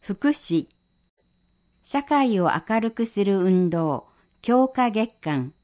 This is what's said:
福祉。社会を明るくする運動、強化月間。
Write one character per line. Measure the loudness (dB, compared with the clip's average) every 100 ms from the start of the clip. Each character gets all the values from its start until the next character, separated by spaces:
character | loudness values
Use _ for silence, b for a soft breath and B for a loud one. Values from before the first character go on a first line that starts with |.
福 | -10 -4 -2
祉。 | -2 -4 -4 -4 _ _ _ _ _ _ _ _ _ _ _
社 | -8 -8
会 | 0 0 2 2
を | 0 -2 -2
明 | -2
る | -2
く | -4 -6
す | 0
る | 0 2
運 | 4 4 2
動、 | 0 -2 -4 -8 b b _
強 | 0 2 2
化 | 2 -2
月 | 0 -4 _
間。 | -6 -4 -4 _